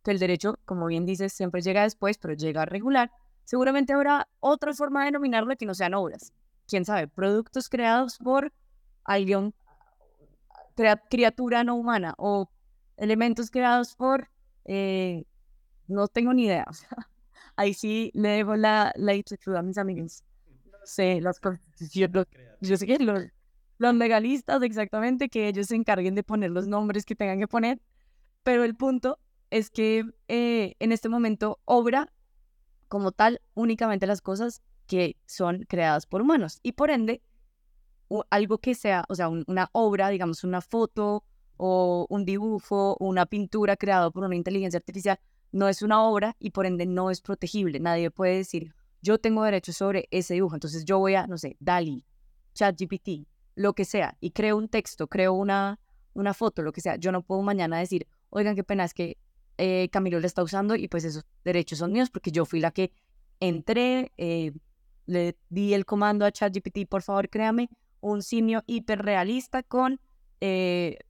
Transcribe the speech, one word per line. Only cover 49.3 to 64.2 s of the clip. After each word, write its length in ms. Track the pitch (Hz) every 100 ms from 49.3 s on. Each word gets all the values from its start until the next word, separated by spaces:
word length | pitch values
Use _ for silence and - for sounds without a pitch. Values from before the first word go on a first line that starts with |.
| 220
derecho 300 | 220 196 -
sobre 340 | 165 196 190 -
ese 240 | 185 175 180
dibujo, 200 | 190 156
entonces 300 | 160 160 156
yo 140 | 196
voy 160 | 190 190
a, 120 | 175
no 100 | 170
sé, 200 | 139 -
DALI, 460 | 147 180 165 131 _ _ _ _ _
chat 260 | - 202 175
G 80 | 185
P 120 | 190
T, 280 | - 151 - _ _ -
lo 180 | 202
que 100 | 208
sea, 320 | 190 208 156 -
y 100 | 170
creo 260 | - 214 214
un 120 | 220
texto, 380 | 226 - - -
creo 260 | 202 185
una, 460 | 185 202 196 196 208 _ _ _
una 200 | - 202
foto, 280 | 190 226 -
lo 100 | 156
que 100 | 160
sea". 140 | 175 160
Yo 160 | 180
no 120 | 185
puedo 180 | 175 190
mañana 380 | 202 196 165 165
decir, 280 | 180 180 - _ _
Oigan, 260 | 202 208 202
qué 80 |
pena, 200 | 190 196
es 100 | 175
que 240 | - 175 - _ _ _ -
eh, 300 | 185 185 185
Camilo 280 | 196 190 170
la 80 | 175
está 140 | -
usando 340 | 170 196 202 220
y, 120 | -
pues, 160 | 170
esos 220 | 160 151 - _
derechos 360 | 180 175 - 156
son 120 | 175
míos 180 | 220 254
porque 220 | - 180
yo 140 | 160 156
fui 140 | 165
la 120 | 165
que 200 | - 185 _ _ _ _ -
entré, 720 | 185 165 - 226 247 254 254
eh, 360 | -